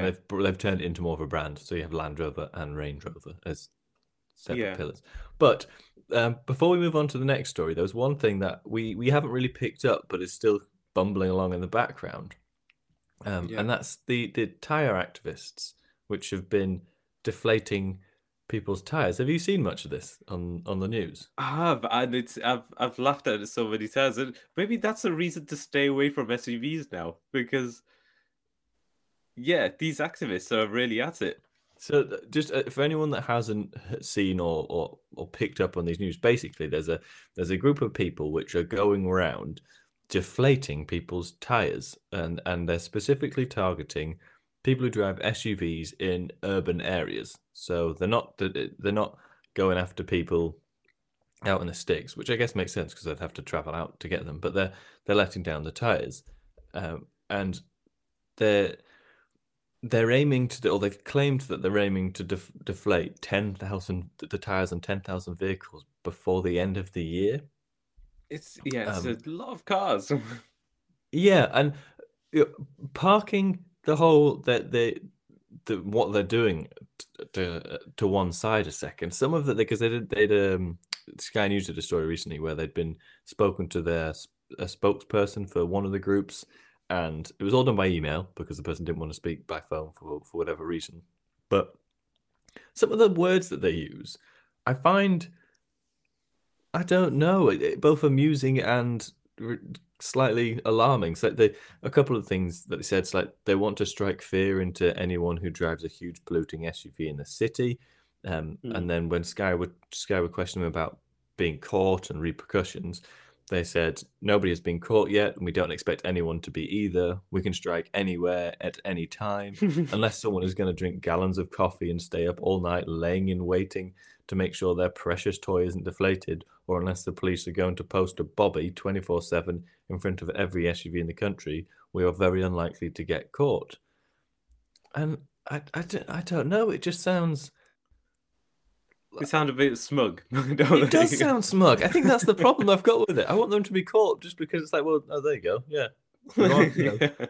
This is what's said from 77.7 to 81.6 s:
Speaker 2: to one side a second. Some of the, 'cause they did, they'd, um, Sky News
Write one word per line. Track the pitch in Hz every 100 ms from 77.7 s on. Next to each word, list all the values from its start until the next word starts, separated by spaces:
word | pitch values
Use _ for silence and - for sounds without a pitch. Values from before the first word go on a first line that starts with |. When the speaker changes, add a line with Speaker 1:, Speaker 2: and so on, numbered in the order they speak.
| - - -
Speaker 2:
to | 104
one | 98 90
side | 85 110 110 95
a |
second. | - 71 - 85
Some | - 135
of | 165 143
the, | 110
'cause | 110 113
they | 117
did, | 120 107
they'd, | - 104 101 98
um, | 92 90 85 - - - -
Sky | - 110 101
News | 101